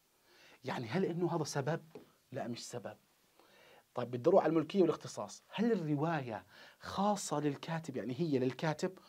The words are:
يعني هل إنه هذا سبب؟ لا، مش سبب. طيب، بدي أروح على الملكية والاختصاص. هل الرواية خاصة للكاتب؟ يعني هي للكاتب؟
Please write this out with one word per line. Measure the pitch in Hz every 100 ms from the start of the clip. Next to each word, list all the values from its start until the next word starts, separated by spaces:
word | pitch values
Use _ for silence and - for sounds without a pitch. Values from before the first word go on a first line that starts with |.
| _ _ _ - - -
يعني | - - 113
هل | 151 190
إنه | 170 175 165
هذا |
سبب؟ | 147 143 139 160 - - - _ _
لا، | 117 117
مش | 117 -
سبب. | 120 104 107 _ _ _ _ - - - - _ 127
طيب، | 120
بدي | 123 147
أروح | 185
على | 156
الملكية | 160 156 196
والاختصاص. | 165 147 135 - 101 - _
هل | - 233
الرواية | 208 151 147 160 160 120 104 - - - -
خاصة | - - 202 202 - 147
للكاتب؟ | 147 139 - 165 160 123
يعني | 104 131
هي | 170 135
للكاتب؟ | 127 123 165 151 185 185